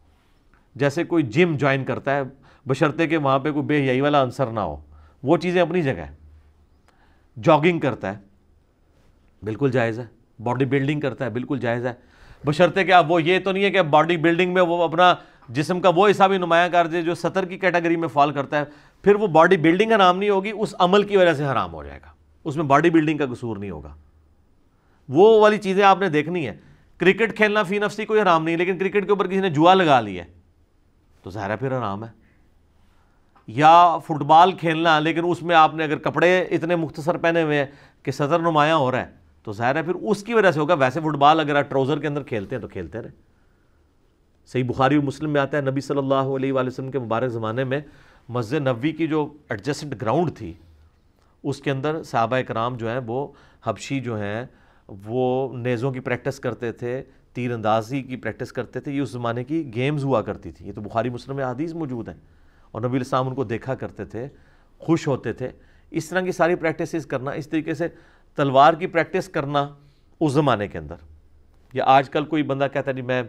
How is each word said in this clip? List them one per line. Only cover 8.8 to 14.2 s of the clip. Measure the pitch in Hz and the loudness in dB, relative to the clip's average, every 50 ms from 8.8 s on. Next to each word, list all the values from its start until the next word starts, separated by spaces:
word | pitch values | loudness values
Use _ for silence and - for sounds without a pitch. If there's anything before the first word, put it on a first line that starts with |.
| _ _ _ _ _ _ _ _ _ _ _ _ | _ _ _ _ _ _ _ _ _ _ _ _
بالکل | - 107 110 - 143 135 | -10 -10 -4 -2 -2 0
جائز | 123 131 117 113 110 117 | 0 0 0 -2 -4 -6
ہے۔ | 120 107 _ _ _ _ _ - | -10 -14 _ _ _ _ _ -8
باڈی | 107 117 123 127 139 | -6 -4 -2 -2 0
بلڈنگ | 123 135 139 135 139 156 147 | 0 0 0 0 0 -2 -2
کرتا | 147 135 113 - 135 | -4 -4 -4 -6 -6
ہے، | 117 | -6
بالکل | 104 123 123 - 143 123 | -6 -6 -6 -6 -6 -4
جائز | 120 117 117 120 120 | -2 -2 -2 -2 -4
ہے، | 127 113 - _ _ _ _ - - - - - | -6 -8 -10 _ _ _ _ -20 -20 -20 -8 -4
بشرطے | 143 151 - 180 170 - 196 180 | -2 2 2 2 2 2 0 2
کہ | 165 185 | 4 6
اب | 180 160 147 | 4 6 4
وہ | 175 170 151 | 2 0 2
یہ | 165 185 185 | 2 0 0
تو | 190 196 | 0 -2
نہیں | 185 190 202 | -2 -2 0
ہے | 196 | 0
کہ | 175 196 175 147 | 0 0 2 2
باڈی | 156 151 156 165 175 | 4 2 4 2 0
بلڈنگ | 165 | 0